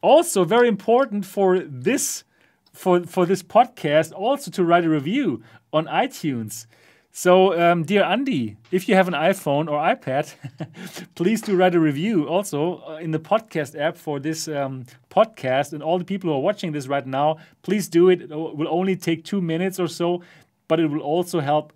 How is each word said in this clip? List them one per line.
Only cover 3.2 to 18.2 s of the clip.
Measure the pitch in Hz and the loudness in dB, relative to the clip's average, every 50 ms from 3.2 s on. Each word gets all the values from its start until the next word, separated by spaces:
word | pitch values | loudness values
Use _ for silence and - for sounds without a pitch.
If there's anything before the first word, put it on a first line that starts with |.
| 180 165 | 0 0
this | 190 185 - | 0 -2 -2
podcast, | _ - 214 247 240 _ - - 156 147 156 160 160 | _ 4 4 4 4 _ -6 -4 2 2 2 2 2
also | - - 151 233 277 185 - - | -4 -6 -2 -2 -2 -2 -4 -10
to | - - 185 | -4 -2 2
write | 165 170 175 175 | 4 4 4 4
a | 165 | 2
review | 160 151 135 147 202 269 285 196 131 107 - - _ - _ _ | 0 0 0 -2 -2 -2 -2 -2 -4 -6 -8 -16 _ -20 _ _
on | - 156 160 | -2 -2 -2
iTunes. | 117 135 170 233 262 269 - - 160 135 120 113 107 - - - _ _ _ _ _ _ _ _ _ _ | -2 -2 -2 -2 -2 -4 -8 -6 -6 -6 -4 -8 -10 -12 -14 -18 _ _ _ _ _ _ _ _ _ _
So, | - - 180 180 185 185 196 180 165 | -2 4 6 6 6 6 4 4 4
um, | 170 170 175 175 160 | 4 4 4 2 0
dear | 139 202 202 190 | 0 2 2 2
Andy, | 160 180 226 285 269 247 147 120 110 101 - _ _ | 2 0 -2 -2 -2 -2 -4 -4 -6 -8 -12 _ _
if | - 185 185 - | -4 -4 0 4
you | 220 | 4
have | 190 190 180 | 4 4 4
an | 180 | 0
iPhone | 143 151 175 196 - - 156 139 143 156 165 | 0 0 0 0 0 -2 -2 0 0 0 -2
or | 147 147 | -4 -2
iPad, | 151 175 240 233 - - 131 139 151 - - _ - 131 _ _ 160 - - | 0 0 -2 -2 -2 -4 -2 -2 -4 -4 -10 _ -18 -18 _ _ -14 -14 -14
<laughs> | - - 180 - - - - _ | -18 -18 -16 -16 -16 -20 -20 _
please | - 170 185 226 220 | -2 0 0 0 0
do | 220 - 202 180 | -2 -2 2 4
write | 185 185 175 | 4 4 4
a | 175 | 4
review | 160 156 143 135 165 214 233 180 151 | 2 2 0 0 -2 0 0 0 0
also, | 131 156 185 202 - - 143 147 175 180 - - 139 | 0 -2 -2 -2 -2 -4 -2 -2 -2 -4 -6 -12 -16
uh, | 160 156 | -14 -10
in | 170 165 | -8 -4
the | 156 156 | -4 -4
podcast | 160 - 202 220 220 _ - 165 147 135 151 156 | -2 0 -2 -2 -2 _ -6 -6 -6 -6 -6 -4
app | 143 160 170 165 | -4 -4 -4 -6
for | - - 147 143 | -8 -8 -8 -6
this, | 135 156 160 156 - - | -6 -6 -8 -8 -8 -8
um, | 156 143 139 135 135 131 123 127 - _ _ _ | -6 -6 -6 -6 -8 -12 -14 -16 -20 _ _ _
podcast. | - 185 - 220 - - - 131 127 135 143 - - | 2 2 2 2 0 -8 -4 -2 0 0 -2 -2 -6
And | 151 143 | -10 -4
all | 156 170 185 | -2 -2 -2
the | 175 | -2
people | 175 190 196 180 170 | -4 -8 -6 -4 -2
who | 151 135 | -2 0
are | |
watching | 135 175 208 202 - 180 | 0 -2 -2 -2 -4 -6
this | 151 147 135 131 | -6 -6 -6 -4
right | 139 139 135 | -4 -4 -4
now, | 131 131 135 147 156 160 156 - _ _ _ _ | -4 -4 0 0 0 0 -2 -8 _ _ _ _
please | - 190 214 180 - | -4 -2 -2 -2 0
do | - 170 175 185 | 2 4 6 6
it. | 180 175 | 4 2